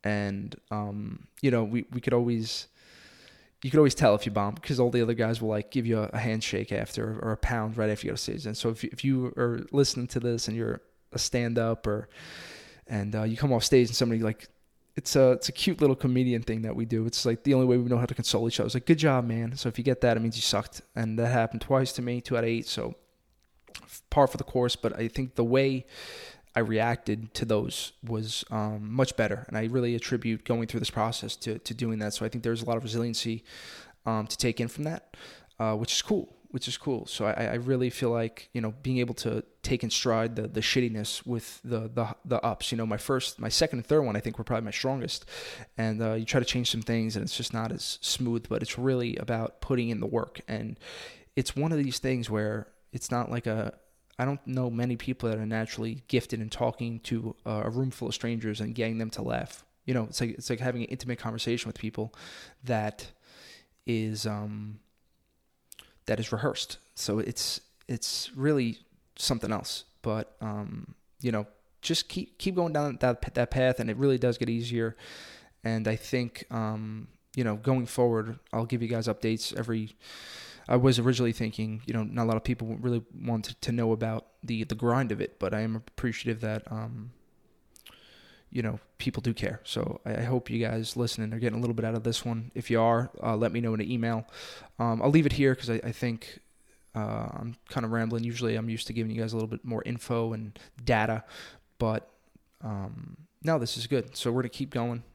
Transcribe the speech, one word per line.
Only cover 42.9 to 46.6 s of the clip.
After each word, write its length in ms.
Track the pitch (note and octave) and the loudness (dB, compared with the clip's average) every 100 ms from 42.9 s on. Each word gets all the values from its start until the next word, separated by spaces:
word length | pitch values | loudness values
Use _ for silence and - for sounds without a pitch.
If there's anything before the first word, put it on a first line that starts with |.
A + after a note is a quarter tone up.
| G#2+ | -2
first, 420 | - C3 - - | 2 0 0 -4
my 120 | A2 | 0
second 300 | - D#3+ B2+ | 2 2 0
and 60 | - | 4
third 180 | D3+ | 4
one, 120 | C3 G#2+ | 4 0
I 60 | |
think, 160 | A#2 A2 | -2 -6
were 80 | A2+ | -2
probably 180 | A#2 | -2
my 80 | A2 | -2
strongest. 540 | - C3 C3+ A#2 - - - - - - - | -2 -2 -2 -4 -6 -8 -14 -12 -14 -12 -2
And, 240 | A2+ G#2+ | 0 0
uh, 120 | A2+ | 0
you 100 | A2 | 0
try 160 | A2+ C3+ | 2 0
to 60 | A#2 | 2
change 260 | B2+ | 0